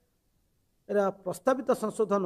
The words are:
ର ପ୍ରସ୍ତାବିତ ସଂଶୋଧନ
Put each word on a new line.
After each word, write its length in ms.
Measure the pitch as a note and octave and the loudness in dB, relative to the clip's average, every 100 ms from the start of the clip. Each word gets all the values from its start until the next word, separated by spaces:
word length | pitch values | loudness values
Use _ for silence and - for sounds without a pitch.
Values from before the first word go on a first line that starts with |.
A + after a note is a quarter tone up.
| _ _ _ _ _ _ _ _ - | _ _ _ _ _ _ _ _ -2
ର 80 | G3+ G3 F#3+ | 0 0 -2
ପ୍ରସ୍ତାବିତ 460 | F3+ E3+ - C4 B3+ | -8 -4 0 0 0
ସଂଶୋଧନ 520 | A#3 G#3+ G3+ G#3+ G3+ | -2 -2 -2 0 0